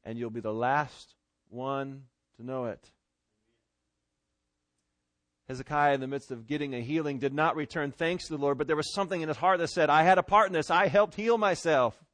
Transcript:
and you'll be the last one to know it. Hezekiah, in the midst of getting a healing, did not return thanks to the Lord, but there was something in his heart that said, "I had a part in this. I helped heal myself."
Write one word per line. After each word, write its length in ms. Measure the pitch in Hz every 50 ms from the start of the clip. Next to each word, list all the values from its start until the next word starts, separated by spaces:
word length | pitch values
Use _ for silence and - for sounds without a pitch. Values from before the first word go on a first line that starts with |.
| _
and 160 | 98 113 117
you'll 100 | 120 117
be 120 | 110 120
the 120 | 104 110 107
last 600 | 113 120 123 139 147 147 135 - - - _ _ _ _ _ _ _ _ _
one 540 | - 120 127 135 139 139 139 135 135 135 135 123 _ _ _ _ _
to 100 | - 117
know 200 | 127 131 131 123
it. 260 | 117 95 - _ _ _ _ _ _ _ _ _ _ _ _ _ _ _ _ _ _ _ _ _ _ _ _ _ _ _ _ _ _ _ _ _ _ _ _ _ _ _ _ _ _ _ _ _ _ _ _ _ _ _ _ _
Hezekiah, 460 | - 131 127 131 - 151 147 147 143 139
in 80 | 135
the 60 | 131
midst 220 | 131 139 139 - -
of 160 | 131 117 113
getting 300 | 113 147 151 147 143 131
a 60 | 120
healing, 380 | 117 113 151 165 156 147 143 131
did 140 | 135 139 135
not 220 | 147 156 165 127
return 380 | 160 147 139 - 170 147 143 131
thanks 340 | _ 165 165 180 175 -
to 80 | - 160
the 60 | 143
Lord, 160 | 139 143 143
but 100 | 131 147
there 80 | 143 160
was 180 | 151 147 - -
something 280 | 202 196 165 190 175
in 80 | 160 156
his 80 | 147
heart 220 | - 165 185 190 175
that 100 | 170 151
said, 200 | - 180 156 143
"I 140 | 147 156 160
had 140 | 180 190
a 60 | 185 170
part 240 | - 190 214 220
in 60 | 190 185
this. 160 | 160 143 -
I 180 | 165 175 202
helped 280 | 185 139 202 208 202 -
heal 220 | - 214 226 233
myself." 600 | 226 214 196 175 - - 170 156 135 123 117 - _ _ _